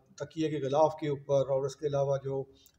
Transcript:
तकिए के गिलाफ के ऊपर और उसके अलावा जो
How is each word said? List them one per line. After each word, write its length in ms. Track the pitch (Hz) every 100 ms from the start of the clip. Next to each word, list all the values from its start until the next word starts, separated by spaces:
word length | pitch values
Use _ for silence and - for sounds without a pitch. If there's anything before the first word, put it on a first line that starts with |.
| - -
तकिए 260 | 143 160 156
के 100 | 147
गिलाफ 380 | 135 143 156 -
के 80 | 151
ऊपर 340 | 139 - 139
और 220 | 131 135 139
उसके 220 | - 151
अलावा 300 | 139 139 135
जो 320 | 135 135 131 - -